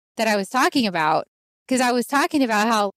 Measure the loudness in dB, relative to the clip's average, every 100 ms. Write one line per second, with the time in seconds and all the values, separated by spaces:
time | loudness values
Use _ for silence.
0 | _ -4 -2 0 -2 0 0 0 -2 0
1 | 0 0 -4 _ _ _ -4 0 0 0
2 | 0 0 0 0 0 2 2 0 -2